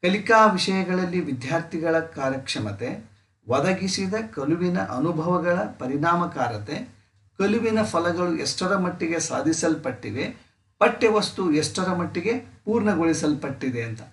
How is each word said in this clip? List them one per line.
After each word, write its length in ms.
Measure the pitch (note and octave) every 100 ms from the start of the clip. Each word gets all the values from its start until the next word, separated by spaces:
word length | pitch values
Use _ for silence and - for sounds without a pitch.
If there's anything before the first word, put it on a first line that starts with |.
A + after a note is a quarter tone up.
ಕಲಿಕಾ 440 | F3+ G3+ G#3 A3 G#3+
ವಿಷಯಗಳಲ್ಲಿ 720 | F#3 - F#3+ F3 F3+ F3 F3
ವಿದ್ಯಾರ್ಥಿಗಳ 800 | D3 B2+ B2+ E3 E3 E3+ E3 E3
ಕಾರ್ಯಕ್ಷಮತೆ, 1200 | D#3+ - C3+ C3 - C#3 G#2+ G#2 B2 G#3 - _ _ _ -
ಒದಗಿಸಿದ 640 | B2+ D3+ F#3 F#3 F#3+ F#3+ G#3+ A3
ಕಲಿವಿನ 460 | - C#3 F3 F3+ F3+
ಅನುಭವಗಳ 760 | F#3+ - D#3+ D#3 E3 F3+ F3
ಪರಿಣಾಮಕಾರತೆ, 1500 | F3 G#3+ - B2+ C#3+ E3 F3 E3+ C#3+ A#2+ A2+ A#2+ E3 B3+ - _ _ _ _
ಕಲಿವಿನ 460 | G3 A3+ A3+ A3
ಫಲಗಳು 520 | G#3+ E3+ F3 F3 F3+ D#3+
ಎಷ್ಟರ 420 | C#3+ - F#3 G3
ಮಟ್ಟಿಗೆ 420 | F3+ - E3 E3
ಸಾಧಿಸಲ್ಪಟ್ಟಿವೆ, 1160 | - B2+ D3 D#3 E3 D3+ C3+ B2 G#2+ A2 - - _ _ _ _
ಪಠ್ಯವಸ್ತು 760 | G#3+ A3 A3+ G#3+ G#3 - F#3
ಎಷ್ಟರ 400 | D3+ D3+ - F#3
ಮಟ್ಟಿಗೆ 460 | F3+ E3+ F#3 F3 B3+
ಪೂರ್ಣಗೊಳಿಸಲ್ಪಟ್ಟಿದೆ 1400 | - - - A3+ G#3 F3+ E3 D#3 D3+ D3 D3+ C#3 C3+ A#2+
ಅಂತ. 180 | A2+ A2 -